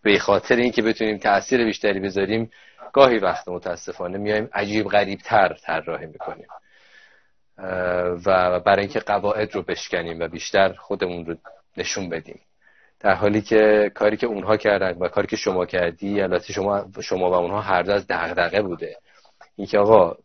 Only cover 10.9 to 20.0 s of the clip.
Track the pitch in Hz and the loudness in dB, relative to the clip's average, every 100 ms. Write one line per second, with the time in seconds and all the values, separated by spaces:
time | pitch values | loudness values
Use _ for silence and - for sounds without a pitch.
10.9 | 98 92 87 82 85 - - _ - 90 | -4 -4 -4 -8 -10 -14 -20 _ -10 -6
11.9 | - 90 82 80 - _ _ _ _ _ | -6 -6 -8 -10 -20 _ _ _ _ _
12.9 | _ 104 92 104 107 101 110 107 107 104 | _ 0 2 2 0 2 4 6 6 2
13.9 | - 107 107 120 104 92 107 107 101 95 | 2 0 0 -4 -4 0 0 2 2 0
14.9 | 87 90 - 95 107 - 92 87 92 87 | -2 -2 -2 -2 -2 -2 -2 -2 -2 -2
15.9 | 85 101 101 95 90 - 104 98 101 98 | -4 -4 -2 0 -2 -2 -4 0 -2 -4
16.9 | 98 - 92 90 90 87 101 98 92 87 | -14 -6 -2 2 2 0 -4 0 0 2
17.9 | 101 92 90 85 87 87 95 98 85 80 | -2 -2 -4 -2 -2 0 0 -2 -6 -10
18.9 | - _ _ _ _ - - 98 104 104 | -12 _ _ _ _ -20 -12 -2 2 6
19.9 | 110 | 8